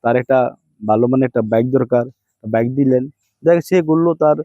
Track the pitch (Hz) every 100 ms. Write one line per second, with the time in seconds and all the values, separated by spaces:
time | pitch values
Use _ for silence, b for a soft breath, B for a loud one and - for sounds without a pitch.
0 | 117 123 123 131 123 - _ _ 107 110
1 | 120 131 131 123 110 113 127 131 123 123
2 | 120 _ _ _ 110 113 120 131 135 127
3 | 135 _ _ _ 156 170 - 185 156 160
4 | 170 160 151 151